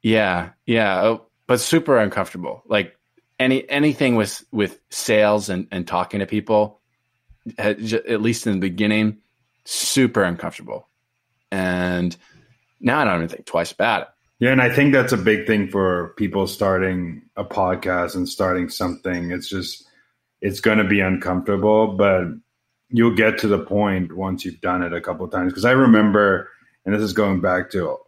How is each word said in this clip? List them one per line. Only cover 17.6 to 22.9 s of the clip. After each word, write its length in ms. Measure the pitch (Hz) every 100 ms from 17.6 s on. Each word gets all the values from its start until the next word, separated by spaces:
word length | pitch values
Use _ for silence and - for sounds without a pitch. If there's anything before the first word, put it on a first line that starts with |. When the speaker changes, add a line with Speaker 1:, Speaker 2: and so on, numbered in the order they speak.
| 92 92 95 90 87 92
Speaker 2:
and 120 | 90
starting 400 | - 95 90 85
something. 640 | - 90 87 95 87 85
It's 160 | 90 -
just, 380 | 98 85 - _ _ _ _ _ _
it's 180 | 98 95
gonna 240 | 110 107
be 160 | 95 101
uncomfortable, 960 | 95 92 90 92 95 98 104 107 110 95
but 300 | 101 92 87 73 _ _ _ _
you'll 260 | _